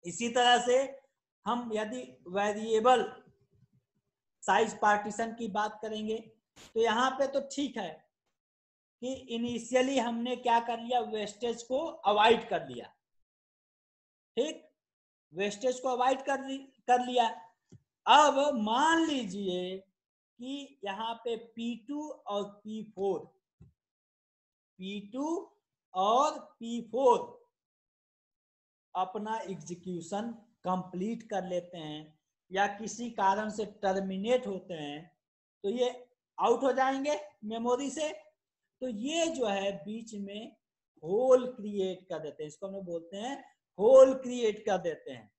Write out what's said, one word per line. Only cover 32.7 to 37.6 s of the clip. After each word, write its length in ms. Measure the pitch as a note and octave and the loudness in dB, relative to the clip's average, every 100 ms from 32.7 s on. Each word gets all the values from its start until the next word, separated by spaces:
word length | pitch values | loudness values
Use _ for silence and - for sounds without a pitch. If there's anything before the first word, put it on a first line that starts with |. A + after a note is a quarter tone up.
| G3+ A3 - A#3+ | 0 -10 -8 -8
कारण 380 | - G3 G3 G#3+ | 0 2 2 -2
से 160 | G#3 G#3 - | -6 -8 -4
टर्मिनेट 640 | G3 F#3+ F#3+ F#3+ G#3+ B3+ A3+ | -2 -2 -2 -4 0 0 0
होते 260 | F#3 - | -8 -8
हैं, 380 | E3+ D3 D3 F3 _ _ _ _ _ | -10 -8 -10 -16 _ _ _ _ _
तो 60 | G3 | -4
ये 200 | A#3+ B3 B3 - _ _ - | 0 0 0 -18 _ _ 0
आउट 260 | F#3+ A#3+ | 2 4
हो 80 | C4+ | 2
जाएंगे 460 | B3 C4 C4+ C#4 D4 - _ G#3+ | 2 2 0 -2 -4 -6 _ -8
मेमोरी 440 | A3+ | -4